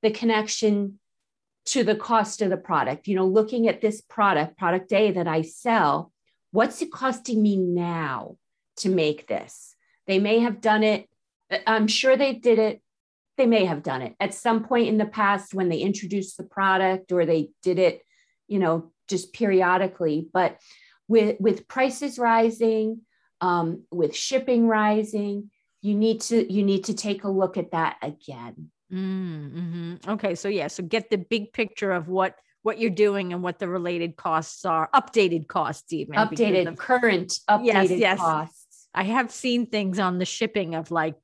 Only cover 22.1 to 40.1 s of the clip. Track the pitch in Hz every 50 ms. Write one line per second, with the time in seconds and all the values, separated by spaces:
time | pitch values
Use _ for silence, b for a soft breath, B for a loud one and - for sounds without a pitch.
22.1 | 233 247 240 233 226 226 226 226 226 233 233 226 220 220 220 220 226 226 - _
23.1 | _ _ _ _ _ - 175 180 175 175 165 165 170 - - - - 175 160 147
24.1 | - - - - 269 262 262 262 247 233 233 226 220 214 214 214 214 214 214 214
25.1 | 220 208 202 202 202 202 208 208 _ _ _ _ _ _ - 208 208 208 214 226
26.1 | 220 220 - - 233 226 190 - 185 208 208 196 196 196 190 - 202 - - 208
27.1 | 196 196 - 202 190 190 190 185 185 190 170 - - 165 160 - - - - 151
28.1 | 147 - _ - 139 120 120 117 - - 78 78 _ _ _ - 185 185 190 190
29.1 | 190 190 185 175 160 151 147 143 127 170 175 165 165 175 170 170 180 - - 190
30.1 | 214 208 - 196 175 165 - 202 190 185 143 151 - - 185 160 - 226 220 -
31.1 | - 196 170 - 233 226 202 - - - 226 208 - - 208 196 185 175 156 170
32.1 | 185 190 190 185 - _ _ _ _ _ - 214 214 - 226 226 180 208 208 208
33.1 | 202 196 190 180 175 180 180 180 170 - 202 175 180 185 175 175 175 170 170 170
34.1 | 156 - - 180 160 160 160 - - - - 185 165 160 160 - - 269 269 -
35.1 | - 226 202 175 170 160 147 - - 190 151 - 143 - - - 165 151 151 151
36.1 | 151 208 220 214 160 220 233 208 185 185 175 165 156 - - - 254 247 240 226
37.1 | 196 170 185 180 - - - - 208 214 247 233 214 196 196 175 185 180 226 185
38.1 | 190 190 175 165 156 151 160 165 - - - _ _ - - _ - - 190 196
39.1 | 226 269 247 233 - - - 254 240 240 233 226 - 208 202 190 180 208 196 180